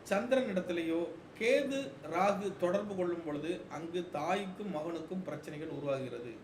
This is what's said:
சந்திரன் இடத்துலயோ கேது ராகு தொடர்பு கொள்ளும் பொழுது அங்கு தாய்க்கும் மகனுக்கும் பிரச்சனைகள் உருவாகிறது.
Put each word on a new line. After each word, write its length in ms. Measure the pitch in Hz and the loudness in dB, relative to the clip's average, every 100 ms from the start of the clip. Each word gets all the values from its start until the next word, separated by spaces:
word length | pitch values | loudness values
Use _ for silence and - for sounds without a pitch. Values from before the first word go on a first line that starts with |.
சந்திரன் 520 | - 202 240 262 233 190 | 2 0 4 4 4 0
இடத்துலயோ 520 | 180 170 165 165 170 - - - | 0 0 2 2 0 -6 -14 -2
கேது 520 | 220 269 269 269 277 - 151 | 4 4 4 0 -2 -8 -2
ராகு 400 | 165 196 196 202 - | 4 4 4 0 2
தொடர்பு 360 | 180 190 208 190 | 2 4 0 0
கொள்ளும் 280 | 180 170 160 | 0 0 -2
பொழுது 360 | 147 151 175 - | -2 0 -2 -4
அங்கு 400 | 143 165 170 175 | -8 -4 -4 -2
தாய்க்கும் 640 | 143 156 196 196 185 208 151 | -2 0 0 0 -6 -4 -2
மகனுக்கும் 480 | 156 165 156 185 | -2 -4 -4 -4
பிரச்சனைகள் 440 | 185 147 - 151 156 | -4 -6 -8 -8 -6
உருவாகிறது. 640 | 139 143 135 127 120 120 110 | -4 0 0 -2 -6 -8 -10